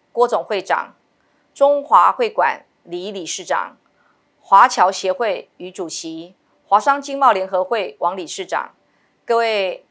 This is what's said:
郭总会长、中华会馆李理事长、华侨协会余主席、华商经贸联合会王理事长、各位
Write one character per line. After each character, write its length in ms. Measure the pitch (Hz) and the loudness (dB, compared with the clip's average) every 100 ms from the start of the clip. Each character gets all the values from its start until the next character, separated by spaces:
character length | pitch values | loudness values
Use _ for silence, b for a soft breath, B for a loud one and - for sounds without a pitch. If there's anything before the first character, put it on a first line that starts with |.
| _ | _
郭 160 | - 196 | 0 0
总 160 | 202 | 0
会 180 | - 202 | -2 -6
长、 320 | 185 165 - - _ _ _ _ _ | -2 -4 -4 -14 _ _ _ _ _
中 280 | - 277 285 | 0 2 2
华 300 | 277 208 180 | 4 6 6
会 180 | 190 226 | 2 -2
馆 360 | 208 160 131 - _ | 0 -2 -2 -12 _
李 260 | - 175 185 | -12 -10 -8
理 120 | 196 160 | -10 -10
事 200 | - 175 | -10 -4
长、 320 | 160 87 - _ _ _ _ _ _ | -4 -4 -12 _ _ _ _ _ _
华 260 | _ 196 247 | _ 6 6
侨 240 | 247 185 | 4 0
协 220 | 196 190 | 2 -4
会 340 | 185 226 175 - _ | -2 -2 -2 -8 _
余 160 | 180 | -14
主 160 | 185 170 | -10 -10
席、 480 | - 165 160 170 _ _ _ _ | -10 -10 -12 -14 _ _ _ _
华 100 | 202 | 2
商 240 | 220 277 | 2 0
经 160 | 277 277 | -2 0
贸 140 | 269 | 2
联 160 | 202 185 | 2 0
合 160 | 185 | -2
会 320 | 185 233 175 - | -2 -2 -4 -4
王 180 | 170 190 | -4 -4
理 100 | 160 | -10
事 180 | - 180 | -10 -6
长、 280 | 156 135 _ _ _ _ _ - | -6 -6 _ _ _ _ _ -2
各 120 | 233 | 0
位 480 | 226 214 190 170 _ | 2 0 -2 -4 _